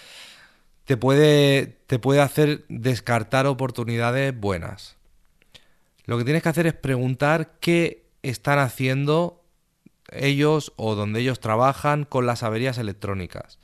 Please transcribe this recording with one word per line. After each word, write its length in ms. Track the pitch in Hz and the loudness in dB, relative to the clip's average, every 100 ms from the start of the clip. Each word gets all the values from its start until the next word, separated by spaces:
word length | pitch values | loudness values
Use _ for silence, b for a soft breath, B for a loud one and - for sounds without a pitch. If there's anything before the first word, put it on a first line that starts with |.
| B B B B B B B _ - | B B B B B B B _ -4
te 100 | 127 | 0
puede, 720 | 127 139 151 147 143 139 131 - - | 4 6 6 6 6 4 0 -8 -4
te 120 | 131 | -2
puede 240 | 127 139 | 2 4
hacer 420 | 139 - 151 151 - | 4 4 2 0 -6
descartar 760 | 117 117 123 - 117 110 135 135 | -6 -2 -2 0 -2 0 0 0
oportunidades 880 | 127 131 120 117 117 117 127 139 | 0 -4 -4 -4 -2 -2 0 -2
buenas. 640 | 123 101 90 90 98 - - _ _ _ _ b b b b b b - | -4 -4 -4 -6 -14 -18 -20 _ _ _ _ b b b b b b -6
Lo 100 | 120 | -4
que 80 | |
tienes 180 | 120 156 | 0 0
que 60 | 165 | 0
hacer 180 | 156 165 | 0 -2
es 80 | |
preguntar 840 | - 135 131 127 131 147 160 156 _ | -2 -4 -2 -2 0 0 0 -2 _
qué 440 | - 170 170 - _ _ | 0 2 0 -4 _ _
están 340 | 135 117 - 143 | -8 -6 0 2
haciendo 880 | 135 - 131 131 143 156 175 - _ _ _ _ _ _ - | 0 -2 -2 0 0 0 0 -6 _ _ _ _ _ _ -18
ellos 600 | - 139 143 147 156 - - | -4 -2 2 2 2 -2 -6
o 180 | 110 | -4
donde 260 | 104 104 107 | -2 -2 -2
ellos 200 | 127 123 | -2 -2
trabajan 640 | 113 110 127 135 147 147 | -2 2 2 2 -2 -2
con 220 | 143 131 123 | -2 -2 0
las 160 | 117 | -2
averías 360 | 117 110 127 123 | -2 -2 -2 -4
electrónicas. 800 | 110 98 98 98 90 - - - | -6 -6 -8 -6 -8 -12 -16 -20